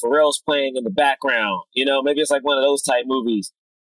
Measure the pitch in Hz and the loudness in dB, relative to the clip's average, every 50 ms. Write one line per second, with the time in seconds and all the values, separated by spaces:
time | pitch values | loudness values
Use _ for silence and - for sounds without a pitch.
0 | 120 120 143 151 151 147 139 - - 156 147 143 139 135 127 127 120 110 95 151 | -2 0 2 4 4 2 2 -2 -4 -2 -2 0 -2 -2 -4 -4 -6 -2 0 2
1 | 143 139 135 - - 135 123 113 107 101 95 90 - _ - 127 135 139 139 135 | 2 2 2 0 -2 -2 0 0 0 -2 -2 -6 -8 _ -4 -2 0 0 0 0
2 | 131 143 143 147 151 - 143 139 127 147 143 135 135 143 143 139 - 143 127 123 | 0 0 0 0 0 0 0 0 0 0 0 2 2 2 2 0 0 0 0 0
3 | 120 131 131 131 113 120 113 101 95 - _ _ _ _ _ _ _ | 0 -2 -4 -2 0 -2 -2 -2 -4 -8 _ _ _ _ _ _ _